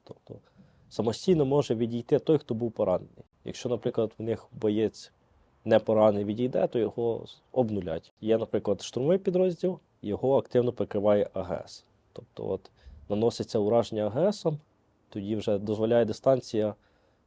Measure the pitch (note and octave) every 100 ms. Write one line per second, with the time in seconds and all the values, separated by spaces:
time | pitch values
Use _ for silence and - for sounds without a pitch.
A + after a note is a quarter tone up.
0 | - - _ - _ _ - _ _ -
1 | A2 G#2+ - F3 C3+ C#3+ C3 A2+ A2+ A#2
2 | - C#3+ - D#3 - A#2 A#2 - G2+ F2+
3 | - - - _ - - B2 A#2 B2 A#2
4 | A2 - A2 G#2+ - - G#2+ G#2+ G#2+ -
5 | - _ _ _ _ _ A2 A2 - G#2+
6 | G#2+ G2+ G2+ G#2+ B2+ - - B2 G#2 -
7 | A#2 A2+ - - _ - A#2 G#2 F2 E2
8 | - _ A2 A2+ A2 G#2+ G2+ G2 - -
9 | C3+ F#3+ F#3+ F3+ F#3 E3+ F3+ F3 _ _
10 | G#2 G2+ B2+ C3+ - B2 A#2+ - G2+ G#2
11 | G#2 G#2 - F#2+ F2+ E2+ - - _ _
12 | _ - - - - F#2+ - _ - -
13 | - G#2 A2+ - A2 A2+ G2+ A#2 A2 A2
14 | G#2 A2+ F#3 G#3 E3+ D3+ - _ _ _
15 | _ - G2 A2 G2+ G#2 G#2+ G#2+ A2 A#2
16 | A2+ B2 - C3 - A2 G#2 G2+ _ _
17 | _ _